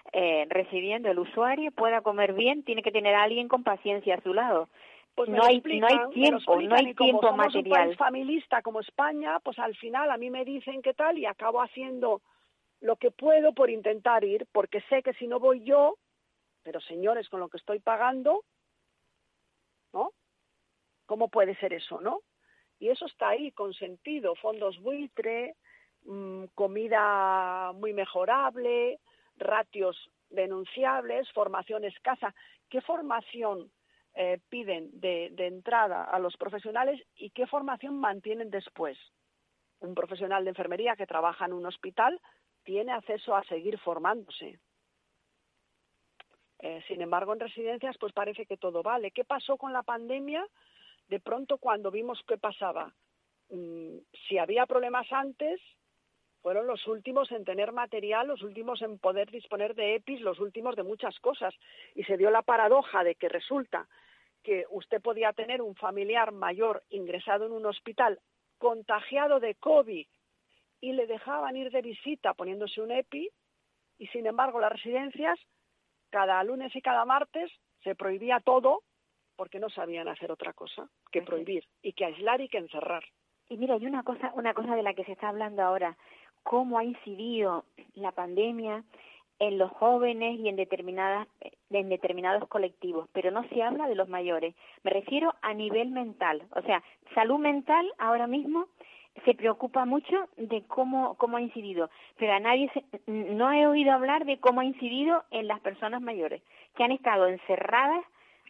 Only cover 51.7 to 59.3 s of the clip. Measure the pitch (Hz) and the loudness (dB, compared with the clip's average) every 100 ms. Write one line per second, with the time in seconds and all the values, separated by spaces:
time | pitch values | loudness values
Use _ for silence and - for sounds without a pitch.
51.7 | 208 196 208 240 226 - 208 214 - 190 | 0 -2 -6 -6 -8 -4 -4 -4 -4 -6
52.7 | 165 160 _ _ _ _ _ - 180 170 | -6 -10 _ _ _ _ _ -16 -12 -12
53.7 | 165 160 - _ - - 190 170 226 254 | -12 -14 -16 _ -16 -4 -2 0 0 2
54.7 | 254 247 247 - 269 277 - 302 359 _ | 0 0 -4 -2 -4 -4 -4 -6 -6 _
55.7 | _ _ _ _ _ _ _ 175 202 247 | _ _ _ _ _ _ _ -4 -2 -2
56.7 | 214 220 220 254 262 254 233 190 190 208 | -4 -6 -8 -2 -2 -2 -4 -6 -4 -4
57.7 | 240 240 220 208 220 277 240 202 220 233 | -4 -6 -6 -2 -2 -2 -6 -10 -10 -8
58.7 | 226 226 202 185 196 202 | -6 -8 -2 0 0 -4